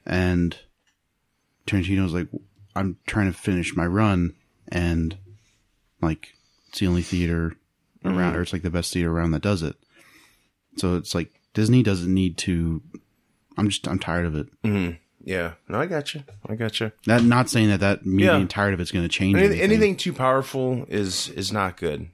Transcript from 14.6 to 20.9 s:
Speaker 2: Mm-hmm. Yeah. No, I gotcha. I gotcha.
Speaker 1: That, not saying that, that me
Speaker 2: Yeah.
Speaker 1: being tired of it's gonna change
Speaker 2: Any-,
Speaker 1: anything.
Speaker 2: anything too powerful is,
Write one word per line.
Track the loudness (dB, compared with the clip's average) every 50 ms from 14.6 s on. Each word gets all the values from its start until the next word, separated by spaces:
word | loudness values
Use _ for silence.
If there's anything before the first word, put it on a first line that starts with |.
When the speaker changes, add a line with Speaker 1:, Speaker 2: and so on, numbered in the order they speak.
| -2
Speaker 2:
Mm-hmm. | -2 0 0 0 -2 -6 -10 _ _ _ _ -8
Yeah. | -6 -4 -4 -4 -4 -8 -12 _ -6
No, | -4 -4
I | -4
gotcha. | -2 -4 -6 -6 -6 -10 -12 -14 -16 -20 -18 -10 -10
I | -6
gotcha. | -4 -4 -4 -4 -4 -6 -6 -8 _ 0
Speaker 1:
That, | 2 4 6 6
not | 6 6 4 2 2
saying | 2 4 4 4
that, | 4 4
that | 2 2 0 0 -2
me | 0 2 4 4
Speaker 2:
Yeah. | 6 4
Speaker 1:
being | 4 2 0
tired | 0 0 0 2 2
of | 0
it's | -2 -2
gonna | -2 -2 -2 -2
change | -2 0 2 2 4 4
Speaker 2:
Any-, | 4
Speaker 1:
anything. | 4 4 2
Speaker 2:
anything | 2 2 4 4 4 2 0
too | -2 -4 -6
powerful | -4 -2 0 2 2 0 0 -2 -4 -2 -2 -2 -2 -2 -4
is, | -4